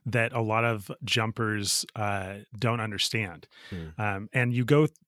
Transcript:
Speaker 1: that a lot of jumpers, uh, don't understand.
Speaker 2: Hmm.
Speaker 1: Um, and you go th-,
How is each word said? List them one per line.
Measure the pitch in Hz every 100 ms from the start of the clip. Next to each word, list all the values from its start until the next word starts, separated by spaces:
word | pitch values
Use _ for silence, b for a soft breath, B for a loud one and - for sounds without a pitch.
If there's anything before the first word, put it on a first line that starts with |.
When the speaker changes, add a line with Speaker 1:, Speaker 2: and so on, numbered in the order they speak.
| -
Speaker 1:
that | 117 117
a | 123
lot | 113 110 117
of | 110 98 - -
jumpers, | - 113 110 110 107 101 - - -
uh, | 104 101 95 101 104 110
don't | 120 117
understand. | 110 98 - 113 101 85 - B B
Speaker 2:
Hmm. | 92 82 82
Speaker 1:
Um, | 107 98 107
and | 131 123
you | 120 120
go | 147 151
th-, | -